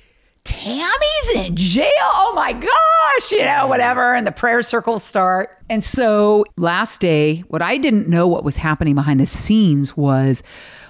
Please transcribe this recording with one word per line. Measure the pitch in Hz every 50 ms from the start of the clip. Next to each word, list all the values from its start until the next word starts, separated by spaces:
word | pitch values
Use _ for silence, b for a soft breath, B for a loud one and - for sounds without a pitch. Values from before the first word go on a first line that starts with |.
| b b b b b b b b _
Tammy's | - - - - 202 247 277 330 370 440 571 605 605 622 605 539 466 466
in | 226 185 180 170
jail? | 160 185 180 175 254 - 571 571 587
Oh | - - - 330 392 466 415
my | 320 302 254 240
gosh," | 240 302 415 494 640 640 640 640 659 622 605 539 494 - -
you | 392 415 -
know, | - 285 285 269
whatever. | 262 262 247 247 240 247 247 247 247 247
And | 247 220
the | 196
prayer | - - - 240 233 240 226
circles | - 247 233 - 226 233 208 -
start. | - - 202 185 185 185 185 208 - - _ - -
And | 226 214 -
so | - - 269 240 220 208 208 208 208 214 208 208 - _
last | - 175 170 175 190 220 - - -
day, | - 175 160 151 151 151 156 165 180
what | - - 160
I | 175 180 254
didn't | 269 269 294 220 208 -
know | - 170 170 175
what | 180 170 - -
was | 143 135
happening | - - 156 151 - 170 151 139
behind | 143 135 147 143 135
the | 139
scenes | - - - - - 214 220 214 175 147 143 139 135 -
was | - 143 139 135 131 135 135 131 - B B B B B B B B B